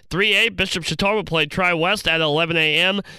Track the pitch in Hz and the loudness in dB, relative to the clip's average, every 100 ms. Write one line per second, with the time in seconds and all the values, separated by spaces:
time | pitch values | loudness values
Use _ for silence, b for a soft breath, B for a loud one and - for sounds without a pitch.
0 | - 160 214 202 226 180 190 185 156 156 | -8 -2 2 2 2 0 -4 -4 -4 -2
1 | 196 214 190 160 151 - 180 170 170 208 | 0 0 0 -2 -2 0 0 2 0 0
2 | 180 165 160 147 165 165 156 151 180 202 | 0 0 2 2 0 2 2 2 2 0
3 | B | B